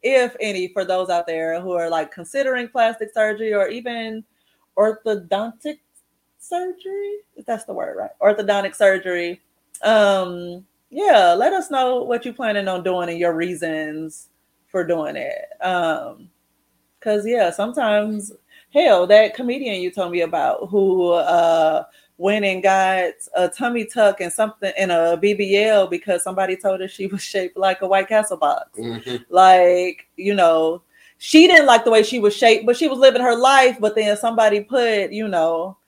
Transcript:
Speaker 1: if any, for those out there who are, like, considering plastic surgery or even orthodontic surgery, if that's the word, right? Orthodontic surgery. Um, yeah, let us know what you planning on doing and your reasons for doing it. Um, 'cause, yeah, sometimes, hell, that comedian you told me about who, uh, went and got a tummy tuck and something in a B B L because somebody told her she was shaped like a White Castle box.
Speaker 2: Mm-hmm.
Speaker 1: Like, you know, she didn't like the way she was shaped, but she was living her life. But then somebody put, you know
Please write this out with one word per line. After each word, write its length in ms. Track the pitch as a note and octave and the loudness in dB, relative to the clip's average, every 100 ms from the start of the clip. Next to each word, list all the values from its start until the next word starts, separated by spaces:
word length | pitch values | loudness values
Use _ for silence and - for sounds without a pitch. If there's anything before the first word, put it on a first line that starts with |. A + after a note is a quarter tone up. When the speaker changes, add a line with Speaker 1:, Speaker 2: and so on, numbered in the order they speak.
Speaker 1:
if 320 | A#3 C4 B3 - | 2 2 0 -4
any, 280 | A3 F#3+ F3+ | -6 -6 -6
for 160 | F#3+ | -6
those 260 | F#3 F#3 F#3 | -4 -4 -2
out 160 | F3 E3+ | -4 -4
there 340 | D#3+ D#3+ E3 | -6 -4 -6
who 120 | F#3 | -6
are, 160 | F3+ E3 | -4 -4
like, 220 | E3 D#3 | -4 -6
considering 560 | - E3+ C4+ C4+ B3+ A#3+ | -12 -10 -6 -4 -4 -6
plastic 440 | B3+ A3+ A3+ G#3+ | -2 -2 -2 -8
surgery 400 | A3+ G#3+ G#3+ A3 | -2 -2 -2 -4
or 140 | G#3 F#3+ | -2 -2
even 560 | A3+ A#3+ A#3 A3+ A3 A3 _ _ _ _ - | -4 -10 -10 -10 -12 -16 _ _ _ _ 0
orthodontic 1000 | G#3+ G#3+ A3+ G3+ E3+ G3 A3+ A3+ D4+ D4+ _ _ _ _ _ _ | 0 0 -4 -4 -4 -6 -6 -10 -12 -12 _ _ _ _ _ _
surgery, 800 | - F4 F#4 F4+ F#4+ G4 G4+ G#4 _ - | -10 -8 -8 -12 -12 -10 -10 -12 _ -20
if 80 | - | -10
that's 180 | A3 | -10
the 80 | - | -10
word, 240 | - - - | -10 -10 -8
right? 140 | - - | -12 -2
Orthodontic 540 | G3+ G#3+ G3+ G3+ G3 | 0 0 -2 -2 -4
surgery. 680 | - G3+ F#3+ F#3 F3 E3+ F3+ _ _ _ - | 0 0 0 -4 -6 -6 -10 _ _ _ -6
Um, 840 | - A3 G3+ G3 F#3 F3 F3 F3 F#3+ _ _ | 0 2 4 2 -2 -8 -12 -14 -18 _ _
yeah, 440 | C4+ G4+ B3+ F3+ | -4 2 4 6
let 180 | F3 C4+ | 4 2
us 180 | F#4+ - | 0 -4
know 320 | C#4 B3+ B3+ | -2 -2 -2
what 220 | A#3+ A#3+ | -4 -6
you 80 | A#3+ | -6
planning 360 | A#3 A#3+ G3+ G3 | -8 -6 -4 -4
on 140 | F#3 | -4
doing 260 | F3 F#3 F3 | -4 -4 -4
and 100 | E3+ | -4
your 160 | F3 | -2
reasons 920 | E3 E3+ E3+ E3 D#3 D#3 D3+ D#3+ - - _ _ _ _ | -2 -6 -6 -6 -6 -8 -10 -12 -16 -20 _ _ _ _
for 160 | F#3+ E3+ | -6 -4
doing 300 | E3+ D3+ C#3+ | -4 -4 -8
it. 320 | B2+ - - - | -10 -10 -14 -8
Um, 680 | F#3 F3+ E3 D#3 A#2+ - - _ _ _ _ _ _ _ | -4 -2 -2 -4 -8 -16 -20 _ _ _ _ _ _ _
'cause, 260 | A3+ G#3+ G#3 | -4 -2 -2
yeah, 240 | A#3+ F#3 | 0 0
sometimes, 840 | E3+ G#3 B3+ A#3 G#3 G#3+ G#3+ G3+ - _ _ _ | -2 -6 -4 0 0 -2 -8 -12 -18 _ _ _
hell, 340 | C#4+ E4 F#3+ F3+ | 2 4 4 6
that 280 | G#3 A3 | 6 6
comedian 460 | A3 B3 C4 C4 G3 | 0 -6 -6 -6 -6
you 100 | F3+ | -6
told 220 | F3+ F3+ | -6 -4
me 100 | F3 | -2
about 460 | E3 E3 C#3 - F3+ | -2 -2 -2 -2 -2
who, 440 | G3+ G3 F#3 F3 | 0 2 2 2
uh, 720 | E3+ D#3+ F3 E3 E3 D#3 D#3 - _ _ _ | 0 2 2 2 2 2 0 -6 _ _ _
went 260 | F3+ G#3+ | -2 0
and 180 | G3+ F#3 | -2 0
got 520 | F#3+ F#3+ F#3+ F#3+ F3+ - - | 2 2 2 0 -2 -6 -8
a 140 | - F3+ | -2 -2
tummy 360 | - A#3+ A#3+ | -2 -4 -4
tuck 360 | A3 - G#3 G3+ | -6 2 2 2
and 120 | F3 | -6
something 400 | - G#3+ - G3 - | -4 -4 -4 -8 -4
in 120 | F#3+ | -2
a 240 | E3+ E3 E3+ | 0 0 0
B 180 | G3 | 0
B 220 | G3+ G3 G3+ | 0 0 0
L 320 | G#3+ G#3 F#3+ | 2 2 0
because 340 | F3+ G3+ F3+ | -4 -4 -4
somebody 340 | F#3+ F#3+ F#3+ F#3 | -4 -4 -4 -2
told 240 | G3+ F#3+ | -4 -4
her 60 | F#3+ | -8
she 220 | - G3 | -10 -8
was 120 | F#3+ | -8
shaped 340 | - G3 F3+ F#3+ | -6 -6 -6 2
like 260 | F#3+ F#3 | 2 2
a 40 | F#3+ | 0
White 200 | G3 F#3+ | 0 2
Castle 300 | A3 G#3+ F3 | 0 0 -2
box. 420 | D3+ - - - | -2 -2 -6 -12
Speaker 2:
Mm-hmm. 380 | A#2 A#2 B2+ B2 - | -10 -10 -8 -10 -2
Speaker 1:
Like, 800 | F3+ F#3 F#3 F3+ F3+ F3+ D#3+ - - | 4 8 8 6 4 0 -8 -18 -8
you 160 | F#3+ | -4
know, 480 | G3+ E3+ D#3+ D#3+ F3 _ _ _ _ | 2 2 4 0 -4 _ _ _ _
she 300 | - D#4 F4+ | 4 6 8
didn't 180 | F4 C#4 | 8 6
like 180 | A#3 | 4
the 60 | A#3 | 6
way 120 | A3 | 4
she 160 | A3 B3+ | 2 0
was 160 | G#3 G#3 | 0 2
shaped, 280 | A#3 A3 | 2 4
but 120 | A3 A#3+ | 2 0
she 100 | D#4 | -2
was 120 | C4 | 4
living 240 | C4+ B3 | 4 6
her 120 | B3 | 0
life. 440 | A#3 C4 C#4 B3+ B3 | 2 4 6 4 2
But 160 | G#3 G#3+ | -2 0
then 200 | G#3+ G#3 | -2 -2
somebody 440 | A3+ A3+ A3 G#3 | -2 2 2 2
put, 500 | G#3 B3+ A#3+ G#3+ F#3+ | -2 -2 0 0 -4
you 160 | G#3 A3 | -6 -4
know 500 | F3+ E3 E3 F3+ F#3+ | -2 0 -2 -6 -12